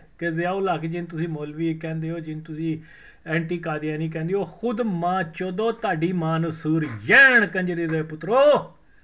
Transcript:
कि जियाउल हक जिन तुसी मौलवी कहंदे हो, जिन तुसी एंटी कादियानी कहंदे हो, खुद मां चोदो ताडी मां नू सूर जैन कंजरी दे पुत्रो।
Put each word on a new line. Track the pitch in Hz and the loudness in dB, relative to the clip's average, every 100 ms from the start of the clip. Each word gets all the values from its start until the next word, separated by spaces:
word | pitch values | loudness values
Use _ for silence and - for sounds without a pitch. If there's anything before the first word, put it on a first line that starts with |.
| - - | -16 -6
कि | 170 | -4
जियाउल | 160 175 196 190 | -2 0 0 0
हक | 160 | -2
जिन | 165 175 170 | -2 -6 -6
तुसी | 165 170 | -4 -4
मौलवी | 156 147 151 165 | -4 -8 -4 -4
कहंदे | 160 160 160 160 | -2 -4 -6 -4
हो, | 170 | -6
जिन | 160 156 | -8 -10
तुसी | 156 151 165 156 - - - - 160 | -10 -6 -4 -4 -8 -20 -20 -18 -4
एंटी | 160 165 175 | -2 -2 -4
कादियानी | 160 151 151 151 160 | -4 -4 -4 -4 -4
कहंदे | 165 165 | -4 -2
हो, | 196 | -2
खुद | 180 - 233 226 | -4 -4 -4 -2
मां | 226 170 175 185 | -2 0 0 0
चोदो | 165 - 185 180 226 | -2 -4 -6 -2 -2
ताडी | 226 - 160 170 | -2 -2 0 0
मां | 180 160 160 | 0 0 0
नू | 165 | 0
सूर | 156 156 160 | -2 0 0
जैन | 147 110 117 240 269 247 196 | 0 -6 6 8 10 8 4
कंजरी | 190 180 170 165 | 0 -2 -2 -2
दे | 160 | -2
पुत्रो। | 156 156 165 247 294 262 - - - - | -4 -8 0 6 6 6 2 -12 -20 -20